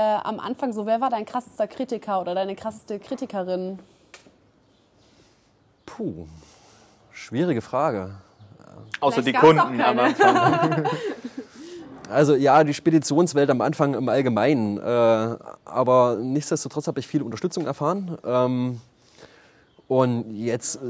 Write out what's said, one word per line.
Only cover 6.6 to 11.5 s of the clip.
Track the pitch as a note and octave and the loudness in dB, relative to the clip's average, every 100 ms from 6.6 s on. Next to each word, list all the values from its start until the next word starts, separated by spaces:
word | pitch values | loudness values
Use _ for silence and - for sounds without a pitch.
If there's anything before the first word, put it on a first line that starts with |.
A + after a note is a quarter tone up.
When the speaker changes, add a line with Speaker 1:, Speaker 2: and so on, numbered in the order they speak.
| _ - _ _ _ | _ -20 _ _ _
Speaker 2:
schwierige | - - A#2 F3 A#2+ | -20 -8 -2 0 -2
Frage. | - B2+ D#3 A2 F#2 G2 - _ G#2 G#2 - - A2 - | -2 -2 -2 -2 -8 -12 -20 _ -20 -20 -20 -20 -16 -2
Speaker 3:
Außer | C#3 - | 0 0
Speaker 1:
Vielleicht | - | 0
Speaker 3:
die | |
Speaker 1:
gab's | - | 6
auch | - - - | 6 6 4
Speaker 3:
Kunden | - | 2
am | A#3+ A#3 | 2 4
Speaker 1:
keine. | |
Speaker 3:
Anfang. | C4+ D4 G4 F#4 F4 E4+ E4 E4 G4+ | 2 4 4 6 4 2 2 0 -2
Speaker 1:
<laughs> | B4 A4 - A#3+ - A3 | -4 -6 -8 -12 -14 -16